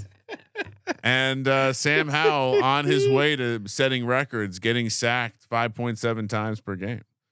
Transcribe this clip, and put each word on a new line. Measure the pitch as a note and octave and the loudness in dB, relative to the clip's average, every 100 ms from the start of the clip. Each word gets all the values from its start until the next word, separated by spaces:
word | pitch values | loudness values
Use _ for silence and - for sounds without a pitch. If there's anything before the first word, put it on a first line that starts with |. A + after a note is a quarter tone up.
| G2+ - - G#4 - G#4+ - - - - | -14 -18 -18 -18 -14 -12 -12 -12 -10 -4
And, | A#2+ C3 C3 C3+ C3+ | 0 2 0 0 2
uh, | C3+ C3+ | 2 2
Sam | C3 D3 D3+ D3+ | 0 0 2 2
Howell | D3 D#3 D3 C3 C3+ | 2 2 2 2 2
on | C3 C#3 | 4 2
his | C#3+ C#3+ C3+ | 2 2 4
way | C3 D3 C#3+ | 4 2 2
to | B2 A#2 G2+ | -2 -2 -6
setting | - C3+ C3 | 0 2 2
records, | A#2+ B2+ C#3 A#2 G2+ F#2 | 0 0 0 -4 -4 -2
getting | A2+ A#2+ A2+ | 0 0 0
sacked | - A#2 B2 A#2 - _ | -2 0 0 -4 -10 _
five | A#2 A#2 | -2 -2
point | A2 A#2+ A2 | -2 -4 -2
seven | A#2 A2+ G#2 | -2 -2 -4
times | A2 G#2+ G#2+ | -4 -4 -6
per | - F#2+ | -8 -8
game. | G2 A#2+ - _ _ | -6 -8 -12 _ _